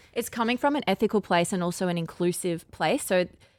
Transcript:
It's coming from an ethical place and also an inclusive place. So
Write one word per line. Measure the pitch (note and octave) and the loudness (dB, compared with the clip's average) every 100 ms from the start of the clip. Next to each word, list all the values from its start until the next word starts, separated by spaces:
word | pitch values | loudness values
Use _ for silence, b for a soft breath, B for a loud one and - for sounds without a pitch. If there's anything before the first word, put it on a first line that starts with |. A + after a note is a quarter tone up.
| b | b
It's | - A3+ | -6 -6
coming | A3+ A3+ B3 | -2 -2 0
from | C#4+ D4 | 0 0
an | - | 0
ethical | G3 G#3+ G#3 | 0 2 0
place | - F3 F3 | 2 2 2
and | F#3 | 0
also | F3 - F3+ | -2 -2 -2
an | E3+ | -2
inclusive | E3 - F3 F3 F3+ E3+ - | -4 -2 -2 0 -4 -4 -8
place. | - D#3+ C4+ | -2 0 0
So | - F#3 F3+ - b | 2 0 0 -6 b